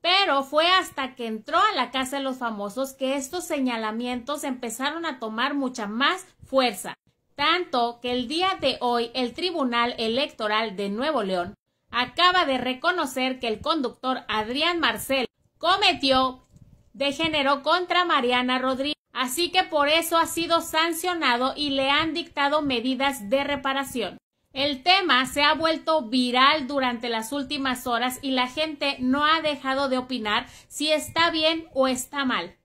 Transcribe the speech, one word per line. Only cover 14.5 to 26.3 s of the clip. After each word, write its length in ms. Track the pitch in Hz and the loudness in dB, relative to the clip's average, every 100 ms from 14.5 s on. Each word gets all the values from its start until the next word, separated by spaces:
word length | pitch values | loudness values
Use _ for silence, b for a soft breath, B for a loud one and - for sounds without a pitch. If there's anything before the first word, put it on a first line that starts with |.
| 262 320 349 | -2 0 2
Marcelo 480 | 269 208 - 269 247 _ _ _ | 0 0 -2 -2 -2 _ _ _
cometió 920 | 320 381 403 320 269 262 262 254 _ - - - _ | 0 4 4 2 2 4 2 -2 _ -20 -20 -20 _
de 180 | 202 277 | -4 -4
género 500 | 277 320 311 277 277 | -2 -2 0 2 2
contra 420 | 269 349 359 349 | 2 0 2 0
Mariana 540 | 349 302 247 247 247 254 | 2 2 4 2 2 0
Rodríguez, 380 | 262 254 277 302 _ | 0 0 -2 -4 _
así 380 | 233 254 254 349 | -6 -4 0 2
que 120 | 359 | 2
por 260 | 370 311 285 | 2 2 4
eso 300 | 320 330 339 | 2 2 2
ha 80 | 320 | 2
sido 340 | - 330 330 | -2 0 0
sancionado 920 | 330 320 330 330 370 339 285 240 262 | 2 0 0 0 -2 0 0 2 0
y 160 | - 294 | -2 -2
le 200 | 269 269 | 0 2
han 240 | 285 320 | 2 2
dictado 480 | 311 330 - 285 302 | -2 -6 -2 2 2
medidas 680 | 294 247 247 254 277 262 202 | 0 -2 -2 0 0 -2 -2
de 160 | 269 | 0
reparación. 720 | 277 285 269 269 269 262 190 - _ _ _ | 0 -2 -2 -2 -4 -4 -6 -8 _ _ _
El 300 | - 285 277 | -4 -2 0
tema 420 | 349 381 359 254 262 | 2 4 4 2 2
se 160 | 285 | 2
ha 120 | 294 | 2
vuelto 540 | 302 320 320 320 320 214 | 4 2 0 2 0 2
viral 580 | 254 247 | 0 2